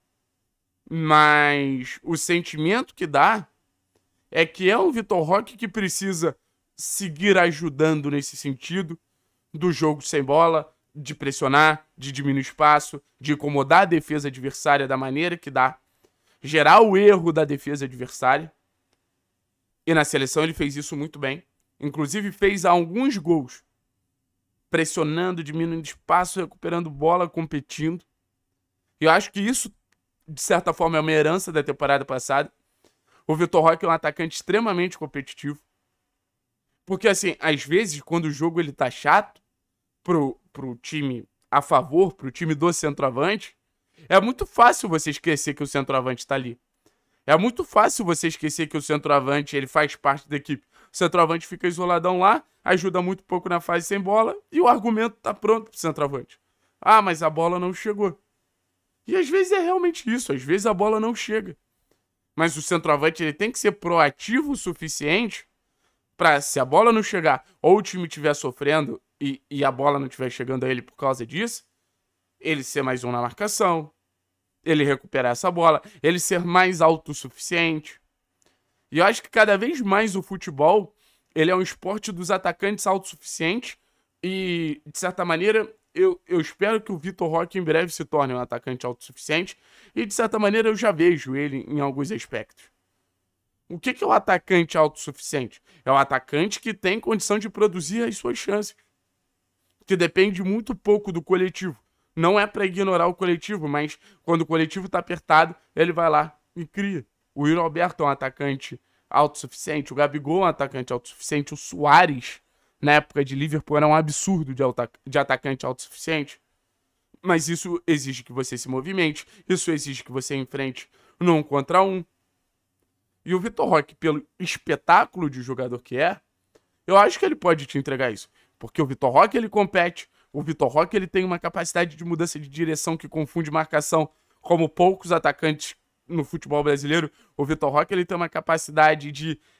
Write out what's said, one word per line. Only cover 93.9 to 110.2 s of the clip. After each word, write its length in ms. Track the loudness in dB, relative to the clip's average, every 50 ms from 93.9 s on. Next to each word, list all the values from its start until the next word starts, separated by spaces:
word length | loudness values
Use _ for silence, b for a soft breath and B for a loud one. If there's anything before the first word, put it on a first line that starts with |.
| -6
que 100 | -4 -2
é 40 | 0
o 40 |
atacante 680 | 0 2 2 2 0 0 0 2 2 2 2 2 2 2
autossuficiente? 840 | 2 2 0 -4 -12 -14 -14 -12 -10 -6 -6 -4 -6 -6 -10 _ b b b b b
É 80 | 2
o 40 | 4
atacante 640 | 4 4 2 0 -4 -2 -2 -2 0 0 -2 -2 -6
que 140 | -6 -8 -6
tem 260 | -4 -2 -2 -2 -2
condição 400 | -2 -2 -2 -2 0 -2 -2 -2
de 100 | -2 -4
produzir 540 | -2 0 0 0 0 -2 -6 -4 -4 -2 -2
as 140 | -4 -4 -6
suas 200 | -6 -6 -6 -6
chances, 380 | -4 -4 -4 -4 -4 -6 -12 _ _ _ _ _ _ _ _ _ _ _ _ _ _ _ _ _ _ _ _ _ _
que 100 | -2 0
depende 480 | 2 2 2 2 2 2 2 2 -2 -4
muito 320 | -2 -4 -4 -4 -6 -10
pouco 360 | -4 0 2 2 2 0 -4
do 100 | -8 -8
coletivo. 560 | -2 0 0 0 0 0 -4 -6 -8 -10 -10 -12 _ _ _ _ _ _ _
Não 240 | 0 2 4 4 4
é 60 | 2
pra 200 | 0 0 -2 -4
ignorar 420 | -2 -2 -2 0 0 2 2 2 0
o 80 | 0
coletivo, 520 | 0 -2 0 0 -2 -2 -6 -8 -6 -4 -4
mas 300 | -2 -2 -4 -4 -8 b b b b b
quando 200 | _ 0 0 0
o 40 | 0
coletivo 420 | 0 0 0 0 0 -2 -6 -8 -6
tá 120 | -4 -6
apertado, 560 | -4 -6 -8 -8 0 4 6 6 6 4 0 -8 _ _ _
ele 160 | 0 0 0
vai 180 | 0 0 0 2
lá 280 | 2 2 0 -2 -6 _ _ _ _
e 100 | -14 -14
cria. 400 | -10 _ -6 -4 -4 -4 -6 -8 _ _ _ _ _ _
O 140 | -2 0 2
Yuri 120 | 2 2
Alberto 440 | 0 -2 -2 -2 -2 -2 -2 -2 -2
é 20 |
um 40 | -2
atacante 680 | -2 -2 -6 -8 -8 -6 -4 -4 -4 -6 -8 -12 -16 -18 _ _ _ _ _ _
autossuficiente, 800 | 2 2 2 2 0 -6 -16 -16 -16 -12 -10 -6 -6 -6 -6 -6
o 40 | -2
Gabigol 460 | 0 0 0 -2 -4